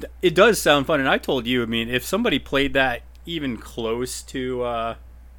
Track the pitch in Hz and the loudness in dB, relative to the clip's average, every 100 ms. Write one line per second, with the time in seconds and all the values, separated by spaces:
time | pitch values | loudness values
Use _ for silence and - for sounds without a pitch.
0 | - - 185 165 226 185 170 147 131 151 | -14 0 2 6 6 6 4 4 4 2
1 | 135 185 - 135 113 127 113 117 117 123 | 2 0 0 -2 0 0 0 -2 -2 -4
2 | - 196 240 139 - 139 139 135 131 120 | -2 -2 0 0 0 0 2 2 0 -2
3 | - - - 165 139 107 - - 113 120 | -10 -16 -8 -6 -4 -6 -10 -6 -4 -2
4 | 127 - - 139 127 123 123 117 113 107 | -4 -8 -8 -6 -4 -4 -4 -4 -4 -8
5 | - - - | -14 -20 -20